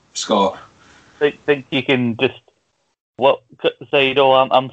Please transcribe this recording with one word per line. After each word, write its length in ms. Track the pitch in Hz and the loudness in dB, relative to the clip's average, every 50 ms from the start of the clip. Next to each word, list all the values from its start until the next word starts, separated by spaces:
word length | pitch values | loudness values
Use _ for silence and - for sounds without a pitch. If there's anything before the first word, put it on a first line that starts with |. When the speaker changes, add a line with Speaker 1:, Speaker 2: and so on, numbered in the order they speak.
| _ _ | _ _
Speaker 1:
Scott. 460 | - - - - 110 101 95 - - - - - _ _ _ _ - - _ _ _ - | -14 -10 -4 -2 -2 0 0 -2 -4 -8 -16 -20 _ _ _ _ -20 -20 _ _ _ -4
Speaker 2:
Think, 240 | 147 147 - - _ | -4 -4 -4 -4 _
think 220 | - 147 139 127 _ | -2 -2 -2 -4 _
you 120 | - 135 | -6 -4
can 360 | - - 139 123 123 120 110 113 | -2 0 0 0 0 -2 -2 -2
just, 220 | 135 123 - - _ _ _ _ _ _ _ _ _ _ _ _ _ _ _ | -4 -4 -4 -6 _ _ _ _ _ _ _ _ _ _ _ _ _ _ _
what, 260 | - 123 139 - - _ _ _ - - 165 - - 131 - | 0 0 0 0 0 _ _ _ -6 -6 -6 -6 -6 -6 -4
say, 220 | - 143 139 135 | -2 0 0 0
"No, 220 | 127 139 139 135 131 | 2 2 2 4 4
I'm, 180 | 131 135 131 | 4 2 2
I'm 180 | - 131 135 127 | 0 0 -2 -4